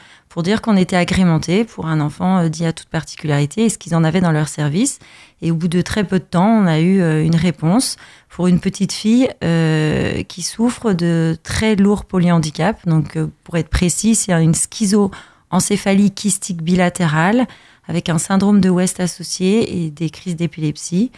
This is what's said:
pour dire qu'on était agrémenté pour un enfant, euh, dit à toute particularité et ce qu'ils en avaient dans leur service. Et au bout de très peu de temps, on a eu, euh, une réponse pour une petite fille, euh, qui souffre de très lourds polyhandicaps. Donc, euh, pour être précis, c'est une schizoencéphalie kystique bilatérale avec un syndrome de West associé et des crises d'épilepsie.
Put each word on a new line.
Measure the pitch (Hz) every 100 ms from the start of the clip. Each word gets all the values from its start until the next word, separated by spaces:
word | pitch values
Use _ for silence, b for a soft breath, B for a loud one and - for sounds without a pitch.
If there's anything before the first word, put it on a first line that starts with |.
| B B B
pour | 170
dire | 170 220
qu'on | 226 196
était | 180 180
agrémenté | 175 180 180 156 160 190
pour | 226 - 160
un | 156
enfant, | 147 - 180 190
euh, | 165
dit | 160 165
à |
toute | 160 -
particularité | 165 - - 151 143 147 214 220
et |
ce | -
qu'ils | 160
en | 165
avaient | 160 185
dans | 175
leur | 151 147
service. | - 147 165 269 - B B B B
Et | 165
au |
bout | 165 175
de | 180
très | 175 220
peu | 185 190
de |
temps, | - 170 202
on | 226 180
a | 156
eu, | 175 196
euh, | 170 156
une | 160 165
réponse | 175 - 160 226 - - B B B
pour | - 180
une | 180
petite | 190 - 190
fille, | - 214 240 262 -
euh, | 165 165 160 156 156 - - -
qui | - 180
souffre | 165 - 240 - 226
de | 175 170 165 165 165
très | - - 220 208
lourds | 202 196
polyhandicaps. | - 185 175 170 156 151 175 220
Donc, | 175 160 147 160
euh, | 156 -
pour | - 170
être | 156
précis, | - 175 - 214
c'est | 220 -
une | 165 160
schizoencéphalie | - - - 202 208 196 - - _ _ 175 - 202 202 196 202
kystique | - 208 - - 170
bilatérale | 160 185 175 175 165 156 180 247 240 B B B -
avec | 165 180
un | 160
syndrome | - 196 196 208
de | 185
West | 180 185 -
associé | 180 - 165 - 185 220 - 180 160
et |
des | 147 160
crises | - 180 165
d'épilepsie. | 170 - 151 147 - 180 254